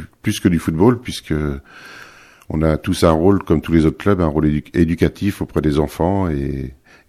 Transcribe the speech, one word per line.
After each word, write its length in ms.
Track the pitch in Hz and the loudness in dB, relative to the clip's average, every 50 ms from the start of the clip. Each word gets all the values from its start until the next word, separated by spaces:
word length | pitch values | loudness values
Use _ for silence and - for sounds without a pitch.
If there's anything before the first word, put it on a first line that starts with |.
| 80 - _ _ | -8 -12 _ _
plus 180 | - 110 104 - | -8 -8 -4 -2
que 80 | - 101 | 0 2
du 120 | 87 80 | 2 2
football, 400 | - - 82 78 92 120 127 117 | 0 -2 0 2 4 4 4 2
puisque 340 | - - 85 - - - 80 76 76 73 69 69 - - - - - - - - - - - - - - _ _ _ - | -2 -10 -12 -10 -8 -6 -4 -4 -2 -4 -6 -8 -10 -16 -20 -20 -20 -20 -20 -20 -20 -20 -20 -20 -20 -20 _ _ _ -8
on 120 | 85 78 | -4 -2
a 160 | 78 80 78 76 | 0 0 0 0
tous 260 | - - 90 - - | -2 -4 -2 2 2
un 80 | 87 | 4
rôle, 300 | 80 78 82 95 101 92 - | 4 4 4 4 4 2 2
comme 180 | - 85 76 | 0 0 0
tous 100 | - - | 0 2
les 140 | 82 82 76 | 2 4 4
autres 120 | 78 78 - | 2 2 0
clubs, 240 | - 101 101 90 | 0 0 0 0
un 60 | 87 78 | 0 0
rôle 200 | 73 78 76 76 | 0 0 0 0
édu-, 180 | 76 76 69 - - | 0 -2 -4 -4 -2
éducatif 680 | - 85 82 85 78 - 80 - - 98 101 95 - | 0 0 0 0 0 0 0 0 -2 -4 -4 -4 -4
auprès 200 | 82 - - 82 | -8 -6 -4 -2
des 180 | 73 76 71 73 | -2 0 0 0
enfants 500 | 78 73 - - 80 87 98 98 95 87 | 0 -2 -2 -2 -2 -2 0 -2 -2 -2
et, 440 | 76 69 69 69 69 67 65 64 65 - _ _ - _ _ | -4 -4 -4 -6 -6 -6 -8 -10 -12 -16 _ _ -20 _ _